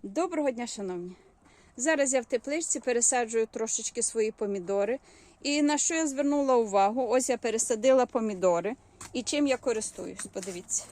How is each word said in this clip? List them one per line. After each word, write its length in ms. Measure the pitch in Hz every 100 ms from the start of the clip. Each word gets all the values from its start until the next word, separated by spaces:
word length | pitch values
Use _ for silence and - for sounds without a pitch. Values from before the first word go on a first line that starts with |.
Доброго 480 | 226 208 349 320 285
дня, 160 | 233 240
шановні! 480 | - 196 180 180 185 - _ _ _ - -
Зараз 360 | 269 311 277
я 80 | 262
в 40 | 233
тепличці 540 | 240 269 302 320 294
пересаджую 680 | 247 240 - 254 226 226 220
трошечки 560 | 240 226 - 220 -
свої 280 | 220 226 214
помідори. 680 | - 208 196 175 196 202 262 - - - _
І 200 | 277 294
на 160 | 294 294
що 180 | - 330
я 120 | 320
звернула 500 | 269 285 294 269 254
увагу? 500 | 220 196 196 240 240
Ось 200 | 247 262
я 80 | 240
пересадила 680 | 233 220 - 226 247 262 247
помідори. 680 | 240 220 190 180 170 185 262 _ _ -
І 100 | 247
чим 240 | - 294 285
я 100 | 247
користуюсь? 680 | 262 220 220 - 180 185 202
Подивіться. 500 | 196 190 180 - - -